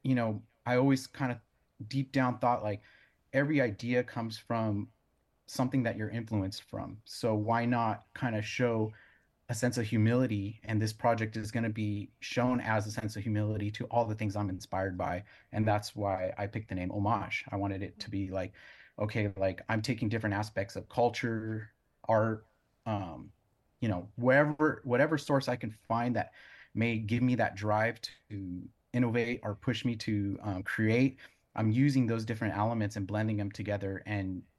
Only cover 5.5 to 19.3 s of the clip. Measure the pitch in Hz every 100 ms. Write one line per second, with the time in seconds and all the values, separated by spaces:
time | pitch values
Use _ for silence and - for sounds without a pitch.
5.5 | - 127 135 120 107 107 113 110 107 95
6.5 | - - 104 - 104 - - 117 107 107
7.5 | 117 120 123 113 101 _ - 127 107 107
8.5 | - 120 113 107 - - _ _ _ -
9.5 | 110 123 120 107 117 107 123 127 104 101
10.5 | 107 - 110 107 107 120 113 110 110 107
11.5 | 120 113 110 107 101 - _ - - 123
12.5 | 123 117 110 110 107 107 104 110 107 107
13.5 | 107 104 104 - 120 110 107 107 104 101
14.5 | 92 - 95 95 92 82 90 98 - _
15.5 | 104 107 104 107 - 101 92 92 - 101
16.5 | 110 107 95 92 101 101 110 90 - -
17.5 | 101 98 95 98 - - 104 95 95 107
18.5 | - - - - - 107 117 101